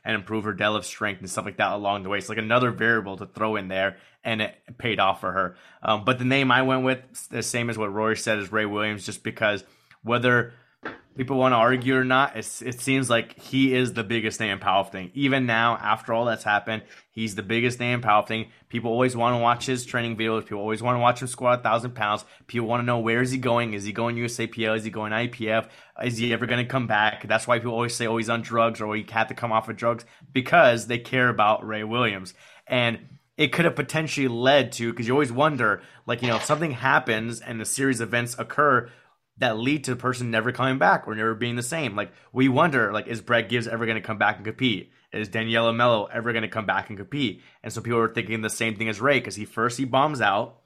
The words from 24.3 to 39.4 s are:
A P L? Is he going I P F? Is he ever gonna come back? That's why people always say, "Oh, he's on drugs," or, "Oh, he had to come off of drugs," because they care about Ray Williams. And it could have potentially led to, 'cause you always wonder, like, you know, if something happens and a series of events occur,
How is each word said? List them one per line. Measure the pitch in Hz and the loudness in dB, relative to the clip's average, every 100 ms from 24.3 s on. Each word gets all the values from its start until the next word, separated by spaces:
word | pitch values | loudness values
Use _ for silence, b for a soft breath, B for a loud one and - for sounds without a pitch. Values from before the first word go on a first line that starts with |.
| 120 | -4
A | 113 | -6
P | - | -2
L? | 110 | -2
Is | 110 | -2
he | 107 | -4
going | 107 107 | -6 -4
I | 110 120 | -2 -4
P | 123 107 | -4 -2
F? | 110 110 B B - | -2 -2 B B -8
Is | 123 113 | -4 -2
he | 120 | 0
ever | 117 117 | 0 0
gonna | 123 | -2
come | 120 135 113 | -2 -2 0
back? | 104 107 107 107 | 2 2 0 0
That's | 107 - | 0 2
why | 120 | 0
people | 120 | 0
always | 113 120 | -2 -2
say, | 117 117 | -2 -2
"Oh, | 113 | 0
he's | 110 | 0
on | 117 | -2
drugs," | 110 117 113 110 | -2 2 2 0
or, | 107 | -4
"Oh, | |
he | 107 95 | -6 -2
had | 113 113 | -2 -2
to | |
come | - 117 | -2 -2
off | 110 113 | 0 -2
of | 107 | -4
drugs," | 117 117 - b b | -4 -4 -8 b b
because | 135 127 170 139 117 107 | -4 4 6 8 6 0
they | 120 | -4
care | - 131 123 | 0 2 4
about | 107 107 107 104 | 4 4 2 -2
Ray | 107 | -6
Williams. | 107 120 117 98 92 - B B B | -2 0 0 -2 -8 -18 B B B
And | 127 120 113 - - _ - | 0 0 -2 -8 -20 _ 0
it | 151 | 0
could | - | 2
have | 165 | 0
potentially | 170 131 160 160 143 131 | 0 -4 -2 -2 -2 -2
led | 117 127 143 127 | 2 4 6 4
to, | - 117 | -2 -4
'cause | 117 117 | -2 0
you | |
always | 135 135 | 2 2
wonder, | 120 151 139 110 98 B B - | 2 0 2 0 0 B B -6
like, | 117 | -2
you | 123 | 0
know, | 113 | 0
if | |
something | - 151 165 | 0 -2 -2
happens | 127 131 151 - 110 113 117 | -2 2 2 2 -2 -4 -8
and | - 113 | -10 -8
a | 107 | -6
series | - 135 120 | 0 0 0
of | 110 | 0
events | 120 120 - | -2 -2 -6
occur, | 110 - 147 127 - B B B _ - | -6 2 4 4 0 B B B _ -2